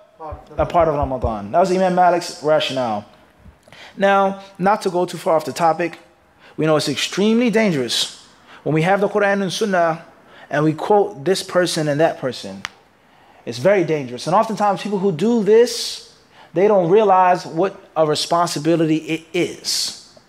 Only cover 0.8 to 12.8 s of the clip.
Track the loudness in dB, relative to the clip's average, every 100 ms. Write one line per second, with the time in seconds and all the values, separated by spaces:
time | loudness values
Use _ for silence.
0.8 | 2 2 -2 -4 -4 -6 -2 0 2 2
1.8 | 2 4 4 2 -2 -6 0 0 0 -4
2.8 | -4 -4 -8 -18 _ _ -20 -20 _ -20
3.8 | -18 -2 2 4 2 -2 -12 -4 0 0
4.8 | 0 -2 -2 -4 0 0 0 0 0 0
5.8 | -4 -8 -20 _ _ _ -14 -4 0 2
6.8 | 0 -4 -4 0 2 2 2 2 2 0
7.8 | -2 -4 -6 -10 -20 _ -20 -10 -2 0
8.8 | 2 2 0 0 0 0 -2 -4 -2 0
9.8 | 0 -2 -10 -20 _ -20 -6 0 0 0
10.8 | 2 2 2 -2 -4 -4 -2 0 0 -2
11.8 | -2 0 0 0 -6 -8 -12 -14 -16 _